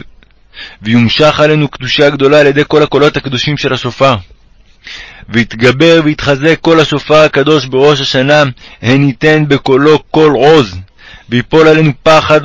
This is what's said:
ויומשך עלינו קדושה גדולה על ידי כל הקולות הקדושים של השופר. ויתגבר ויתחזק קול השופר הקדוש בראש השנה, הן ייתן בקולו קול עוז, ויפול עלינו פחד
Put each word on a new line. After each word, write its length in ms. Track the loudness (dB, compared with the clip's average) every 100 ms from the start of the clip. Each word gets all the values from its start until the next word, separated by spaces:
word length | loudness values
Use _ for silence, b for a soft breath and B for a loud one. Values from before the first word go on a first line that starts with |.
| -8 -20 _ _ _ B B B
ויומשך 580 | -2 0 0 2 0 2
עלינו 280 | 0 0 -2
קדושה 420 | -6 -6 0 0
גדולה 300 | 2 2 2
על 60 | 2
ידי 160 | 0 0
כל 140 | 0
הקולות 340 | 0 0 0 -2
הקדושים 400 | -6 -6 -6 -6
של 160 | -6
השופר. 420 | -6 -6 -2 -2 -2 -6 _ _ _ _ _ B B B B -8
ויתגבר 720 | -4 -4 -2 -2 0 2 2
ויתחזק 540 | 0 -4 -4 -2 -2 -2
קול 200 | 0 0
השופר 400 | 0 -4 0 2
הקדוש 460 | 2 0 0 0 -2
בראש 340 | 0 0 0
השנה, 420 | -2 -4 0 0 0 -6 B B
הן 260 | -2 0 0
ייתן 360 | 0 0 0 0
בקולו 500 | -2 0 0 2 0
קול 340 | 0 0 2
עוז, 440 | 2 4 4 2 -6 -18 B B B B
ויפול 400 | -4 0 2 2
עלינו 240 | 2 0 0
פחד 380 | 2 2 2 0